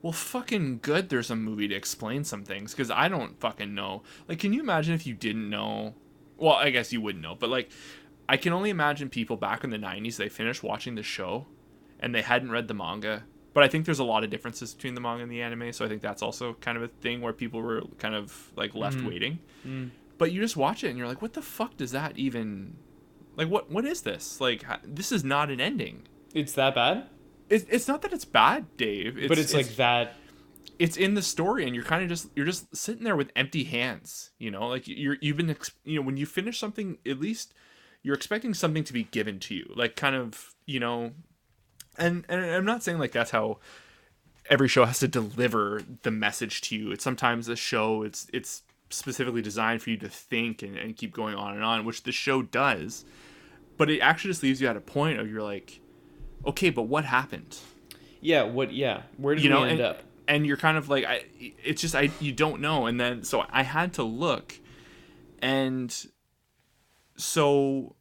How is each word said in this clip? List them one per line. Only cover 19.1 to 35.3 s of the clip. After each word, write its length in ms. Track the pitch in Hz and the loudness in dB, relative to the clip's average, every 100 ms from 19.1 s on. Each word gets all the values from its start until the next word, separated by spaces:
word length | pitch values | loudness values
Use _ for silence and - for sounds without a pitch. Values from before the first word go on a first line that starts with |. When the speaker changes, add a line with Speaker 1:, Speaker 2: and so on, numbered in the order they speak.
| 87 120 165 - - 131 | -2 -4 -4 -10 -16 -10
Speaker 2:
Mm. 220 | 131 127 - - - | -8 -10 -12 -20 0
Speaker 1:
But 140 | 170 | 0
you 80 | 180 | 2
just 160 | 226 160 | -2 2
watch 300 | 139 226 202 | 2 2 -4
it, 40 | |
and 80 | 123 | -4
you're 100 | 120 | -6
like, 140 | 131 | -6
"What 120 | 226 | -8
the 80 | - | -8
fuck 340 | - - 220 - | -12 -6 -6 -4
does 160 | 127 | -4
that 260 | 131 151 - | -2 -4 -2
even, 600 | 135 120 110 101 98 - - - - - - - | -2 0 -4 -6 -10 -14 -20 -20 -20 -20 -18 -4
like, 140 | 160 | 0
what, 200 | 196 - | 0 0
what 140 | 180 | -2
is 200 | 262 339 | -2 -2
this? 360 | - 90 - - | -4 -6 -8 -2
Like, 240 | 131 117 - | 0 0 -4
h-, 100 | - 87 | -8 -8
this 260 | 143 196 | -8 0
is 140 | 170 135 | 0 2
not 260 | 143 147 | 2 2
an 80 | 131 | 0
ending." 480 | 151 254 110 58 - - - | -2 -2 -4 -8 -20 -20 -6
Speaker 2:
It's 200 | 156 143 | -4 -2
that 220 | - 135 131 | 4 4 6
bad? 340 | 120 196 277 - - - - | 4 4 -2 -18 -20 -20 2
Speaker 1:
It's, 160 | 214 - | 2 4
it's 180 | 233 233 | 0 2
not 120 | 294 | -2
that 100 | 403 | -2
it's 100 | 370 | -6
bad, 540 | - - 135 208 190 - | 2 6 6 6 -4 -4
Dave. 400 | 113 101 104 131 | -2 0 -4 -2
It's, 100 | 139 | 2
Speaker 2:
But 100 | 160 | 4
it's, 160 | 143 | 4
like, 120 | 147 123 | 2 0
Speaker 1:
it's, 100 | 110 | 4
Speaker 2:
that 400 | 120 120 117 - - - - - - - | 4 4 2 -6 -20 -20 -20 -20 -20 0
Speaker 1:
it's 160 | 170 - | 0 2
in 200 | 190 202 | 2 2
the 60 | |
story, 440 | 180 - 175 247 139 | 0 0 0 2 0
and 100 | 123 | -4
you're 80 | |
kinda 240 | 113 165 185 | 0 0 0
just, 200 | 170 - - | -4 -6 -2
you're 80 | 147 | -2
just 280 | 180 - | -2 -8
sitting 300 | - - 226 | -8 -6 -4
there 140 | 226 175 | 0 0
with 140 | 139 - | 0 0
empty 300 | 135 160 127 | 0 0 -2
hands, 680 | 120 123 107 - - - _ | -2 -2 -4 -12 -16 -16 _
you 120 | 113 | -8
know? 200 | 98 117 | -4 -4
Like, 180 | 127 - | -4 -6
you're, 300 | - 143 143 | -4 -2 0
you've 160 | 147 | -2